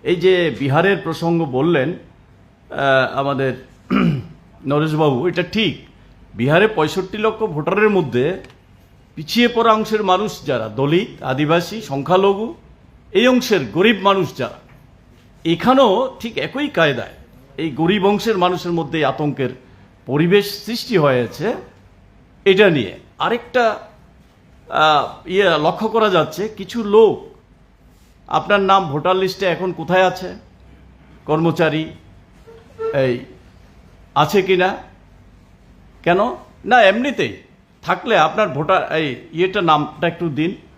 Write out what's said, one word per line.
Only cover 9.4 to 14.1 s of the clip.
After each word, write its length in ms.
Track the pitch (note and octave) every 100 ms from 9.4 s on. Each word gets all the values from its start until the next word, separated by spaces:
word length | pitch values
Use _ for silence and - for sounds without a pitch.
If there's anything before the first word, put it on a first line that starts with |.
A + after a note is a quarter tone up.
| A#3+
পড়া 240 | A#3 A3+
অংশের 300 | A3 G#3+ G#3+
মানুষ 440 | G3 F#3 G#3 - -
যারা, 220 | B2 A2
দলিত, 540 | G#2+ C#3 E3+ A3+ -
আদিবাসী, 580 | C3 C3 D3+ E3+ E3+ G#3+
সংখ্যালঘু, 760 | G#3+ C#3 C#3 F#3 G3 G3 A3+ E4+ - - _ - _
এই 160 | F#3 A#3+
অংশের 320 | B3+ B3 F#3+ B2
গরিব 240 | B2+ G#3 G#3
মানুষ 340 | F#3+